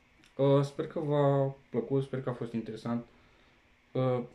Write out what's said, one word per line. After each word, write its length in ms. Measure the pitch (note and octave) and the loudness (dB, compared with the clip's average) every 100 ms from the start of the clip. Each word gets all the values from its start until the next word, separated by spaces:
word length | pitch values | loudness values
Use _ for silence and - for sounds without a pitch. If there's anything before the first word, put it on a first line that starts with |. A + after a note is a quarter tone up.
| _ _ - - C#3 | _ _ -12 0 4
Uh, 180 | C#3 | 4
sper 240 | C#3 - - | 2 -4 -6
că 120 | E3+ | -4
v-a 560 | D3+ D3 C#3 C#3 C3+ C#3 _ | 0 2 4 4 0 -4 _
plăcut, 340 | A#2+ - C3+ | -4 0 0
sper 180 | C3+ C3 | 0 -4
că 80 | C3 | -4
a 40 | |
fost 200 | A#2+ A#2 | -6 -6
interesant. 520 | A2+ A2 A2 A#2+ A#2+ - - _ _ _ _ _ _ _ | -6 -6 -8 -4 -4 -6 -18 _ _ _ _ _ _ _
Uh, 320 | C3 C3 B2 - | -2 0 0 -4